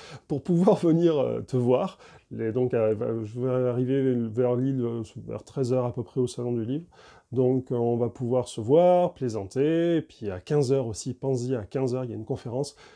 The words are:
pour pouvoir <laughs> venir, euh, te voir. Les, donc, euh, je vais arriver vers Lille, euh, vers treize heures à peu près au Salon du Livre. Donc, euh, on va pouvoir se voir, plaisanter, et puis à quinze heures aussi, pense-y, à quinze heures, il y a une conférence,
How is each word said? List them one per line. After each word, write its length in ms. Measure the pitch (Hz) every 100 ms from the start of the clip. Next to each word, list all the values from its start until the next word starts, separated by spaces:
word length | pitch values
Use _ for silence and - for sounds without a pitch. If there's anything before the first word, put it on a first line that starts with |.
| - 143 -
pour 140 | 143
pouvoir 340 | - 170 190 196
<laughs> 60 |
venir, 340 | 170 165 170 151
euh, 220 | 123 117
te 160 | 113 127
voir. 420 | 120 127 185 - - - -
Les, 220 | 113 113
donc, 220 | 117 123
euh, 500 | 120 110 107 120 113
je 160 | 104 123
vais 280 | 127 127 123
arriver 460 | 123 127 135 131 123 113
vers 280 | 107 123 123
Lille, 240 | 135 135
euh, 220 | 117 117 110 - 110
vers 180 | 110
treize 280 | - 143 123
heures 140 | 127 120
à 60 |
peu 100 | 120
près 180 | 113 135
au 60 | 123
Salon 260 | - 120
du 120 | 120
Livre. 220 | 113 143 170 - - - -
Donc, 400 | 123 127 131 131
euh, 40 | 120
on 200 | 117 120
va 120 | 120
pouvoir 400 | - 120 127 120
se 120 | -
voir, 540 | 110 156 175 180 175
plaisanter, 840 | 175 127 107 98 131 147 165 170 165
et 60 |
puis 280 | 151 - 104
à 100 | 90
quinze 320 | - 147 127
heures 140 | 135 117
aussi, 280 | 101 131
pense-y, 400 | 123 135 131 123
à 100 | 127
quinze 300 | 101 135 131
heures, 100 | 127
il 60 | 123
y 20 |
a 40 | 104
une 80 |
conférence, 520 | 107 135 120 123 143 - -